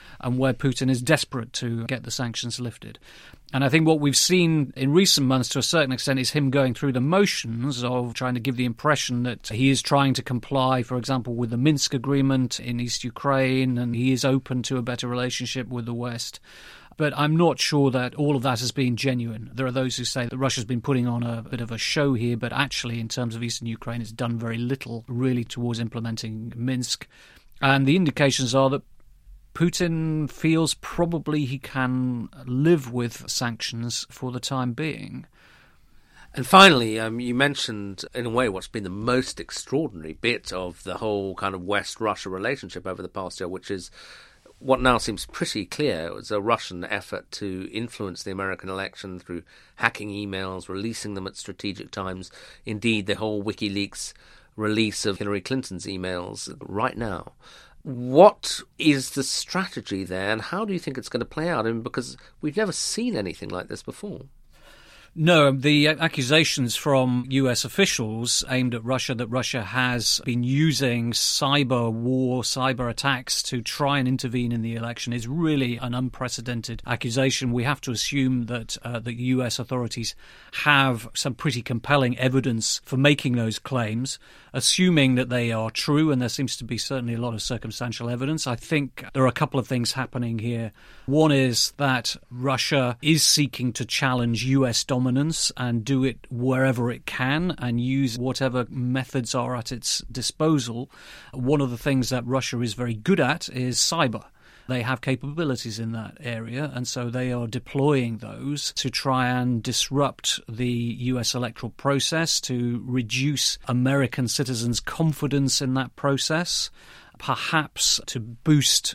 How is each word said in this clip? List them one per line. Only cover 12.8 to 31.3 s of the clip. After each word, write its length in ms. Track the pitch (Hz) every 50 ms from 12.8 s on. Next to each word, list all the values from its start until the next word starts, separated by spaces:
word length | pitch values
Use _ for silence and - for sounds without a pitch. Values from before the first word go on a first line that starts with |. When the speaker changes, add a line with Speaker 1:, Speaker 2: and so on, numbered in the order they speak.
| 123 120 - - -
Speaker 1:
Ukraine, 720 | 123 - - - 139 135 135 131 127 131 131 131 127 123 120
and 180 | 123 120 117
he 160 | 117 123 131
is 120 | 131 120 143
open 380 | 131 131 135 - - 131 127 113
to 120 | - 139
a 60 | 123
better 260 | 117 127 123 120 - 123
relationship 580 | 123 123 123 127 120 - 127 113 - 135 117 98
with 180 | 127 120 117
the 80 | 117 120
West. 460 | 117 120 123 117 113 - - - - - - - - - - - - - - - -
But 160 | 156 147 127
I'm 200 | 139 147 151 156
not 220 | 165 175 165 131 -
sure 320 | - - 156 143 139 135
that 240 | 123 131 123 123 -
all 200 | - 147 147 147
of 60 | 131
that 160 | 117 139 123 110
has 140 | 127 120
been 240 | - 147 131 123 120
genuine. 540 | 107 131 135 127 123 117 117 110 110 110 - 113
There 120 | 120 131
are 60 | 127
those 240 | 123 135 131 127 120
who 80 | - 120
say 220 | - - 131 120
that 100 | 117 123
Russia's 280 | 127 135 131 - 135 113
been 180 | 107 127 117
putting 240 | - 143 139 127 120
on 160 | 123 120 117
a 200 | 117 117 117 113
bit 180 | 110 - - 113
of 100 | 117 110
a 80 | 117 107
show 340 | - - - 156 143 139
here, 240 | 131 110 117 120 120
but 160 | 110 120 117
actually, 480 | - - 143 131 - - - 120 117 117
in 80 | 113 113
terms 260 | - 131 123 113 113
of 80 | 117
Eastern 260 | 120 117 117 - 117 117
Ukraine, 340 | 113 - - 117 117 117
it's 100 | 113 101
done 240 | 113 113 123 117 117
very 220 | 113 117 117 117 117
little, 460 | 120 123 135 131 - - 117 117 117 -
really, 360 | 123 120 131 131 127 123 117
towards 360 | - - 123 120 120 117 113
implementing 720 | 117 113 - 117 113 117 113 107 - 110 110 110 110 - -
Minsk. 520 | 120 120 131 131 127 120 - - - - - - - - - - - - - - -
And 240 | 139 135 139 135 135
the 100 | 135 151
indications 580 | 190 180 147 - - 147 135 127 - 135 117 123
are 140 | 135 135 135
that 140 | 139 - - - - - - - - - - - - - - - -
Putin 760 | - 165 175 - - 180 170 165 160 160 160 156 156 151 135
feels 440 | - - - 160 160 160 160 147 -
probably 680 | - - - - - 175 170 170 156 - 156